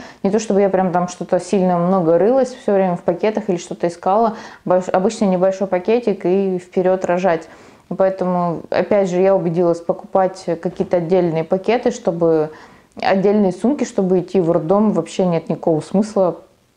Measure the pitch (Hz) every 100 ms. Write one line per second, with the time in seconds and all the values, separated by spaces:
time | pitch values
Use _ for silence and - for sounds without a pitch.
0 | - - 196 214 214 196 202 190 185 175
1 | 180 - 175 180 180 202 185 175 175 190
2 | 160 170 196 269 254 - - 196 190 175
3 | - 170 214 214 208 175 - - 175 175
4 | 185 202 226 220 - - 180 180 180 185
5 | 190 - 202 180 190 190 196 180 180 233
6 | 233 196 175 190 190 180 - 190 185 185
7 | 180 175 185 165 165 - - - - 180
8 | 190 190 185 180 175 160 - - 190 208
9 | 190 180 190 190 170 165 175 165 - 180
10 | - 196 185 185 - 165 180 170 185 175
11 | 165 185 175 160 160 190 202 240 247 220
12 | - 170 165 160 156 - - - _ -
13 | - 190 190 208 196 180 226 294 233 -
14 | 185 185 175 196 165 170 160 196 214 175
15 | 160 - 180 165 - 160 - 156 - 190
16 | 214 202 180 165 - _ _